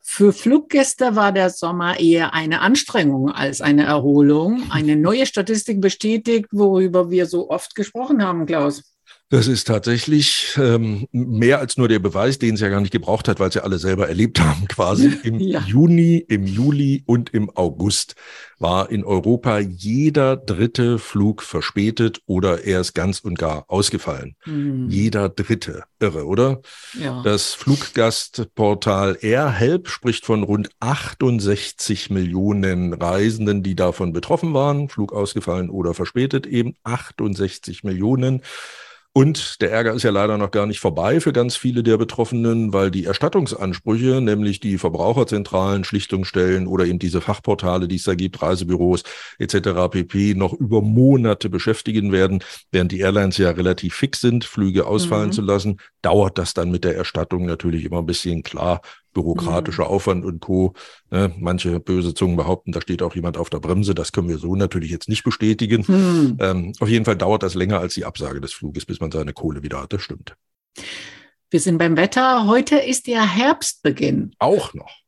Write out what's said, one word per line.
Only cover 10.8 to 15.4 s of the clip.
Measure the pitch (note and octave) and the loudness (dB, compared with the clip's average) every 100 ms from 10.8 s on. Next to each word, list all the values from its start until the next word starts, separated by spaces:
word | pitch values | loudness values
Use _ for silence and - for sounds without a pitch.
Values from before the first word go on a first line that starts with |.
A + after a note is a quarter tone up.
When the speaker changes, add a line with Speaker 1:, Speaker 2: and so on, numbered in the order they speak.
| A2+ G#2 B2 | 2 -4 -4
Speaker 2:
mehr | A#2+ B2+ A2 A#2+ C#3 | -2 0 2 4 2
als | B2+ - | 0 0
nur | A#2+ | 4
der | A2 | 4
Beweis, | G2 G2 A#2 C3+ | 2 0 0 0
den | A#2 G#2+ | 0 0
es | |
ja | G#2 | 0
gar | G2 | 2
nicht | G2 | 0
gebraucht | A2+ E2+ G2+ - | -2 0 -2 0
hat, | G2 | 0
weil | F#2+ | 0
es | |
ja | - | 0
alle | G2+ F#2 | -2 -2
selber | F2+ F#2+ F2+ | 0 0 0
erlebt | E2+ A2 - | 2 0 4
haben, | D#2+ D2 F#2+ | 2 2 -4
quasi. | - F2+ G#2 C#3+ C#3+ | -2 0 4 4 4
Speaker 1:
<laughs> | |
Speaker 2:
Im | A2+ | -4
Speaker 1:
Ja. | A2+ | -2